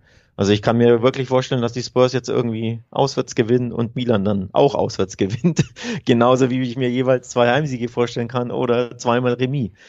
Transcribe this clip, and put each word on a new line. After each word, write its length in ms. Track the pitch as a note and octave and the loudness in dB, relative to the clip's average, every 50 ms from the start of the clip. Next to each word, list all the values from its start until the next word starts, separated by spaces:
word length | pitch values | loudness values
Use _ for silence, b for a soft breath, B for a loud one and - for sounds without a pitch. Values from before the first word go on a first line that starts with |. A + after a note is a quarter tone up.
| b b b b b b b | b b b b b b b
also 160 | - G2+ G2 | 0 2 2
ich 100 | G#2 G#2 | 2 2
kann 160 | - B2 A2+ | 2 2 4
mir 240 | A#2 A#2+ A#2+ A#2+ A2+ | 4 6 6 6 4
wirklich 260 | A2+ C3 C3 C#3 B2+ | 4 2 0 0 -2
vorstellen, 360 | B2 C3 C3 B2+ - C#3+ B2+ A#2 | 0 0 0 0 0 -2 -2 -2
dass 100 | A#2 A#2+ | -2 -4
die 80 | B2+ | -6
Spurs 320 | A#2+ - - B2+ B2+ B2+ C3 | -8 -2 2 2 2 2 2
jetzt 160 | B2+ A#2+ A#2 | -2 -4 -2
irgendwie 540 | A2+ A#2+ A#2+ A#2 A2 A2+ A2+ A2+ A#2 A2+ - _ | -2 -2 -2 -2 -4 -4 -4 -4 -6 -6 -10 _
auswärts 420 | - - C3+ C3+ - C3 - - - | -2 -2 0 0 0 -4 -6 -2 -2
gewinnen 380 | - A#2 G#2+ B2 B2 B2 A#2+ | -2 0 2 2 0 0 -2
und 240 | - - A#2+ A2 - | -4 -4 -4 -4 -4
Milan 280 | B2+ B2 A#2 A2+ G2+ F#2+ | -4 -2 0 0 0 0
dann 260 | G#2 G#2 G2 F#2 F#2+ - | 0 -2 -2 -4 -2 2
auch 220 | - C#3+ C#3 - | 2 2 2 2
auswärts 420 | - G2 G2 - - G2 - - | 0 -2 -2 -2 -4 -4 -4 -2
<laughs> 0 | |
gewinnt. 480 | - G#2 F#2+ A2 - - F3 D#3 - - - B B B A#3+ A3+ D3 - | -2 -2 -2 -2 -2 -2 0 0 0 -2 -2 B B B -8 -8 -4 0
Genauso 460 | - D3 A#2 A#2+ B2 C3 B2 C3+ B2 | 2 4 4 6 4 4 4 2 2
wie 100 | B2+ B2+ | 0 -2
ich 160 | C3 B2 A#2 | -4 -4 -4
mir 140 | C3 C3 B2 | -2 -2 -2
jeweils 380 | B2 B2+ B2+ B2+ C3 A#2+ - - | 0 0 0 2 0 0 -2 -2
zwei 220 | - B2 A#2+ A#2+ | 0 2 2 4
Heimsiege 360 | A#2+ C#3+ D#3 C#3+ C3 A#2 A#2+ A#2+ | 2 2 0 -2 -4 -4 -6 -4
vorstellen 380 | - A#2+ A#2+ A#2 - B2+ A#2 | -2 -2 -2 -2 -2 -6 -6
kann 240 | A#2 B2+ B2 B2 A#2+ | -4 -4 -4 -4 -4
oder 440 | - C3 C3 A#2+ A#2 A#2+ B2 A#2 A2+ A2+ | -4 -2 -2 0 0 0 -2 -4 -6 -4
zweimal 340 | - B2+ A#2 B2 B2+ B2 A#2+ | 0 0 2 2 2 0 0
Remis. 380 | A#2+ C3 B2+ C#3 C#3+ A#2 F#2 b b b | 0 -2 -2 -2 -2 -4 -6 b b b